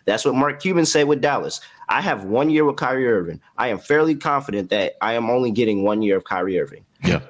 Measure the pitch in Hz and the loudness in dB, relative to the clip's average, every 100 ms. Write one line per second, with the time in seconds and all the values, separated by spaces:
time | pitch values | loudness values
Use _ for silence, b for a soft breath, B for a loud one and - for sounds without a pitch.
0 | - 110 143 131 143 143 190 175 156 151 | -2 0 0 2 0 0 -2 0 2 2
1 | 143 143 147 127 73 - B B B 127 | 2 2 0 0 -4 -10 B B B -2
2 | 190 120 95 113 156 156 151 143 127 131 | 0 -4 -2 0 2 4 2 0 -2 0
3 | 123 107 85 80 b - 120 98 - 147 | 2 0 -2 -10 b -4 -2 -2 0 2
4 | 160 147 160 143 135 101 92 104 92 - | 2 0 0 -2 -2 -6 -2 -2 -2 -2
5 | 104 117 113 123 123 104 113 101 101 107 | -2 -2 0 0 0 0 0 2 0 0
6 | 107 95 - 95 92 90 71 - _ - | 0 0 -2 -4 -2 -2 -4 -8 _ -4
7 | 165 175 | -2 -2